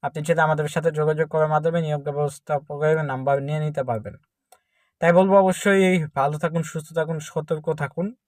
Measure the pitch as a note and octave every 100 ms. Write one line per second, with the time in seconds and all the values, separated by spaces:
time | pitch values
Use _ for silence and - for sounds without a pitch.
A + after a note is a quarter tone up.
0 | C#3+ - D3+ E3 D#3+ D#3 D3 E3 D#3+ D3+
1 | D3+ D#3 D#3 D#3 D#3 D3+ D#3 E3+ D#3+ D3
2 | C#3+ C#3+ D3 C#3+ - D3 C#3+ D3 D3+ D#3+
3 | D3+ C3 C3 C#3 C#3 D3+ D3+ D3+ C3 A2+
4 | G2+ - _ _ _ _ _ _ _ _
5 | E3+ F3 F#3+ G3 F#3+ F#3 G#3 G3 F#3 F3+
6 | D3+ - C#3 D3+ E3+ E3 D#3+ D#3+ D3+ E3
7 | D#3 D#3+ D3+ - D#3+ D#3 D#3 D#3 D3 -
8 | F#3+ B3+